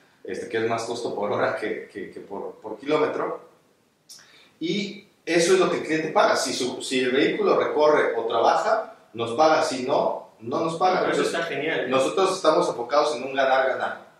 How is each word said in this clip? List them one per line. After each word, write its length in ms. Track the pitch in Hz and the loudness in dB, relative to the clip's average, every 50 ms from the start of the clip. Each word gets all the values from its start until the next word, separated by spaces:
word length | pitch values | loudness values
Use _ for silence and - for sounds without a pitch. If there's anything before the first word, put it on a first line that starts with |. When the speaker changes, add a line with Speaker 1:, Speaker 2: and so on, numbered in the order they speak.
| _ _ _ _ - | _ _ _ _ -12
Speaker 1:
este, 260 | - 92 - - - | -10 -10 -10 -8 -6
que 80 | 113 | -4
es 120 | 110 113 110 | -2 -2 -2
más 140 | 113 - - | -2 -4 -4
costo 320 | 120 117 107 117 107 101 | -6 -6 -6 -6 -6 -4
por 160 | 101 104 101 | -4 -4 -2
hora 240 | - 101 107 107 - | -2 -2 -2 -2 -2
que, 320 | - 107 104 - - - - | -4 -4 -6 -6 -8 -10 -12
que, 200 | - 101 90 - | -12 -12 -12 -12
que 80 | - 95 | -14 -16
por, 360 | - - 98 92 - - - | -16 -12 -12 -12 -12 -12 -14
por 220 | - - 107 107 | -14 -14 -14 -14
kilómetro. 720 | - 135 143 151 - 147 - - - - - - - - - _ _ _ _ _ _ _ _ _ _ _ - - - - - - - - _ _ _ | -10 -4 -2 0 0 0 -2 -2 -4 -6 -6 -8 -10 -14 -20 _ _ _ _ _ _ _ _ _ _ _ -20 -20 -20 -20 -20 -20 -20 -20 _ _ _
Y 480 | 160 175 196 208 202 - - - - _ _ _ _ | -6 -4 -4 -4 -4 -6 -8 -14 -18 _ _ _ _
eso 280 | 156 165 170 - - 185 | 0 0 2 4 6 6
es 60 | - | 4
lo 120 | - - | 4 2
que 60 | 175 | 0
el 60 | - - | -2 -2
cliente 260 | 147 156 156 - - | -2 -2 -2 -2 0
paga. 260 | - - 226 220 - | 2 2 4 4 2
Si 180 | - - 131 117 | 0 0 -2 -4
su, 280 | - 127 117 - - | -4 -4 -4 -4 -6
si 180 | - - 135 127 | -6 -2 -2 0
el 120 | 127 123 | 0 2
vehículo 460 | 127 143 160 - - - 202 180 151 | 2 2 2 2 2 0 2 2 2
recorre 560 | 127 - - - 147 151 156 147 - - - - | 2 2 0 2 4 4 6 6 4 2 2 0
o 100 | 113 - | -2 -2
trabaja, 680 | - - - - - - - - 220 - - - - - - - _ - | -2 0 2 4 4 4 2 2 0 0 0 -2 -6 -14 -20 -20 _ -8
nos 180 | 117 117 113 | -6 -6 -4
paga. 320 | 120 156 156 156 156 - - | 2 4 4 4 6 4 2
Si 200 | 139 131 123 123 | 0 -2 -4 -2
no, 500 | 135 135 - - 113 - - - - - _ | 0 0 0 0 0 -2 -4 -10 -14 -20 _
no 240 | 110 120 147 160 165 | -8 -6 -4 -2 -2
nos 120 | 165 - | -4 -2
paga. 240 | - 185 185 170 - | 0 2 2 2 2
Speaker 2:
Pero 120 | - - - | 0 0 0
eso 80 | - | 0
Speaker 1:
Entonces, 180 | - - 156 165 | 0 0 0 -2
Speaker 2:
está 160 | 170 160 143 | -4 -4 -4
genial, 240 | 139 151 160 147 123 | -4 -4 -2 -2 -2
¿eh? 60 | - | -2
Speaker 1:
nosotros 480 | 123 131 131 135 - - 196 185 175 175 | 0 0 2 2 2 2 2 2 2 0
estamos 340 | - - 156 156 175 175 160 | 2 2 4 4 4 2 0
enfocados 460 | - 120 113 - 147 147 147 151 151 | -2 -4 -4 0 2 2 2 2 0
en 80 | 131 135 | -2 -6
un 100 | 135 135 | -4 0
ganar-ganar 720 | 135 131 131 131 131 131 131 - - - - - - - - _ _ | 0 2 4 4 2 2 0 0 -2 -4 -6 -6 -10 -14 -20 _ _